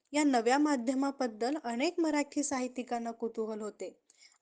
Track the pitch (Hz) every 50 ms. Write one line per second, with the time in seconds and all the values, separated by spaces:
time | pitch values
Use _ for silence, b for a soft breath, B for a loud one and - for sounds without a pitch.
0 | b _ 269 294 302 285 254 233 214 240 254 285 302 302 285 254 226 254 262 262
1 | 277 277 277 - 262 240 214 208 240 262 302 - - 240 233 233 277 349 349 349
2 | 330 311 294 294 285 285 - 294 277 - 285 254 254 247 254 262 247 - 247 233
3 | 233 233 233 - 233 226 226 226 220 214 220 208 214 208 208 - 185 170 - _
4 | _ b b b b b b b